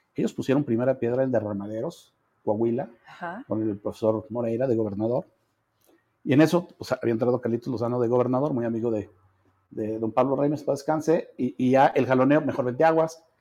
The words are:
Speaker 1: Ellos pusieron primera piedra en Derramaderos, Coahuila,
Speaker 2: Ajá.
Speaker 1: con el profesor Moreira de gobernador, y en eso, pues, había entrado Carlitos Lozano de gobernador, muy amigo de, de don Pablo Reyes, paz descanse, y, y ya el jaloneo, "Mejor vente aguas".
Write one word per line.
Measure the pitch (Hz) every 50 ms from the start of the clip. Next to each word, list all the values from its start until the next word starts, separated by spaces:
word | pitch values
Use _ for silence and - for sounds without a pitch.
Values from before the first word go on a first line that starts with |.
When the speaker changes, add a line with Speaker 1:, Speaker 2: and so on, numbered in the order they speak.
| _ _ -
Speaker 1:
Ellos | - - 107 -
pusieron | - 117 - 131 135 139
primera | 127 113 113 123 135 127 131
piedra | 120 117 123 131 135
en | 127
Derramaderos, | 123 110 104 104 104 98 101 104 110 113 127 165 165 - - _ _ _ _ _ _ _ -
Coahuila, | 110 104 107 117 117 117 131 - - - _ _
Speaker 2:
Ajá. | - - - 180 170 180 233 285
Speaker 1:
con | - 104 110 107
el | 110 101
profesor | 101 - 104 98 - 117 110 110 107 - -
Moreira | 110 120 117 117 117 113 131
de | 135 113
gobernador, | 113 110 104 98 101 110 117 - 156 - _ _ _ _ _ _ _ _ _ _ _ _ _ _ _ _ _ _ _ -
y | - 135
en | 143
eso, | 160 156 175 175 185 - -
pues, | _ - - 127
había | - - 117
entrado | 117 113 127 123 127 117
Carlitos | - 113 117 117 -
Lozano | 135 127 107 120 117 123 123
de | 120
gobernador, | 113 123 123 123 123 131 127 143 156 143
muy | 120 120
amigo | 117 117 110 117 120
de, | 110 104 98 - _ _ _ _ _ _ _ _ _ _ _ _
de | - 113 107 107 113 113
don | 117 113 -
Pablo | 131 127 139 135
Reyes, | 139 143 147 151 147 -
paz | - 143 143
descanse, | - - 156 156 151 160 165 - - - -
y, | - 127 120 -
y | - 127 127
ya | 131 131 143
el | 160 - 147 123
jaloneo, | 120 131 127 131 139 147 156
"Mejor | - - 135 - 123
vente | 123 123 131 160
aguas". | 160 165 160 160 160 - - _ _ _ _